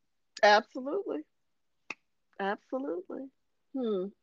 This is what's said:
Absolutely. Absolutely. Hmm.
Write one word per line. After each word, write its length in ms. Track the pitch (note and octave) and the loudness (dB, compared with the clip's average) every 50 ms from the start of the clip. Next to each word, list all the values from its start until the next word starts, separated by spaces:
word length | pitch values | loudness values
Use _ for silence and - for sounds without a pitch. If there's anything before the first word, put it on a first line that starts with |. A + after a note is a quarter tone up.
| _ _ _ _ _ _ - - | _ _ _ _ _ _ -2 4
Absolutely. 840 | - G#3 G#3 G#3+ A3 - - C#4+ B3+ C#4 D4+ G4+ G4 - - D4+ D#4 _ _ _ _ _ _ _ _ _ _ _ _ - - _ _ _ _ _ _ _ _ - | 6 8 8 6 4 0 -10 -8 -6 -4 -4 -4 -4 -4 -6 -8 -8 _ _ _ _ _ _ _ _ _ _ _ _ -16 -16 _ _ _ _ _ _ _ _ -6
Absolutely. 880 | G3 G3 G#3+ - _ - C4 C4 C4+ D4 E4 F4+ F#4+ - - - C4+ C4+ _ _ _ _ _ _ _ _ - | -4 -4 -4 -6 _ -8 -6 -6 -4 -4 -6 -6 -8 -10 -12 -12 -12 -12 _ _ _ _ _ _ _ _ -6
Hmm. 320 | C4 B3 A3 G#3 F#3 F#3 G3+ A3 _ | -4 -2 -2 -2 -2 -4 -6 -8 _